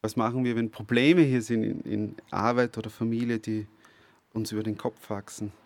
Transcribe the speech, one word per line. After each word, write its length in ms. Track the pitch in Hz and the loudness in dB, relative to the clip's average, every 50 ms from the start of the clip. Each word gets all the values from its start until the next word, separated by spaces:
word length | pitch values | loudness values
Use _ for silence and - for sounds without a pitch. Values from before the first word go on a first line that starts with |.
Was 140 | - 110 - | -6 -2 -2
machen 280 | 127 110 120 120 131 127 | 0 0 0 0 0 -2
wir, 120 | 123 117 | 0 0
wenn 160 | 113 117 110 | 0 -2 -2
Probleme 500 | - - 107 - 120 120 131 147 170 180 | -6 -12 -4 2 4 6 6 8 8 8
hier 220 | 160 139 127 123 110 | 6 6 4 0 0
sind 200 | - 120 110 110 | 0 0 0 0
in, 180 | 110 - - | -2 -4 -6
in 340 | - - 104 104 107 104 - - _ _ | -6 -4 -4 -4 -4 -6 -8 -14 _ _
Arbeit 460 | - 92 104 117 123 123 123 120 - | -2 0 2 2 4 2 0 0 -2
oder 120 | 110 107 110 | -10 -10 -10
Familie, 500 | - - 117 113 117 117 120 120 117 110 | -6 -4 -2 -2 -2 -2 -2 -2 -4 -4
die 280 | - - 110 107 104 - _ _ _ - _ _ _ _ _ _ _ _ _ | -4 -4 -6 -6 -6 -10 _ _ _ -20 _ _ _ _ _ _ _ _ _
uns 180 | 113 110 - | -6 -6 -4
über 120 | 107 107 110 | -4 -4 -4
den 140 | 110 107 | -4 -6
Kopf 320 | 104 - 120 - - - - | -4 -4 -6 -6 -6 -10 -8
wachsen? 420 | 107 98 98 - - - 104 104 - _ _ | -8 -8 -8 -14 -12 -10 -10 -10 -10 _ _